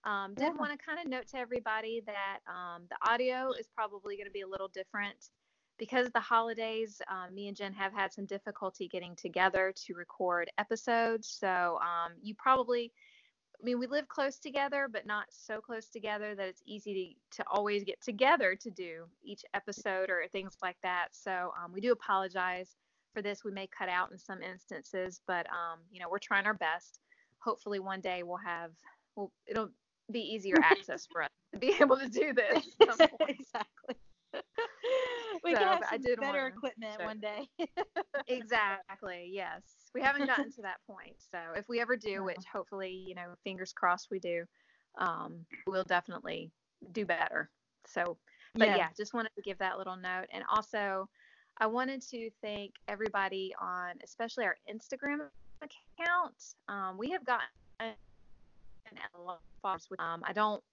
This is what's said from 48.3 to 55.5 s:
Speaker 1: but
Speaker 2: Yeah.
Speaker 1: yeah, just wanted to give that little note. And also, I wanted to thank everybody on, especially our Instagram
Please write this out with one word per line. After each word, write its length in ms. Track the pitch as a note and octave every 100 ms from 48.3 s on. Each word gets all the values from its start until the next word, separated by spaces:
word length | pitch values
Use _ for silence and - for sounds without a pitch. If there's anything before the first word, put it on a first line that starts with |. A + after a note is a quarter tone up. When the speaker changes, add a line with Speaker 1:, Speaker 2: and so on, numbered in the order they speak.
| - - A3+
Speaker 1:
but 120 | G#3
Speaker 2:
Yeah. 80 | G3
Speaker 1:
yeah, 120 | D#3+ E3+
just 160 | G#3+
wanted 180 | A#3+ A3 -
to 60 |
give 160 | G3+ F#3
that 180 | F#3+ F#3
little 180 | F#3 F#3
note. 320 | F#3 F#3 -
And 120 | F#3+ -
also, 600 | G#3+ G#3+ G#3+ G3+ F#3+ F#3+ _ - _ _ -
I 100 | A3
wanted 340 | A#3 B3+ C4+ B3+
to 200 | A#3+ A3+ _
thank 340 | G#3+ G#3 G3+ - -
everybody 680 | G3+ G#3+ G3+ F#3+ F#3+ F#3+ -
on, 360 | F#3 F3+ F3+ F3
especially 420 | - - A#3 - G#3
our 120 | - -
Instagram 600 | A3 - C4 C#4+ D4 D4 - -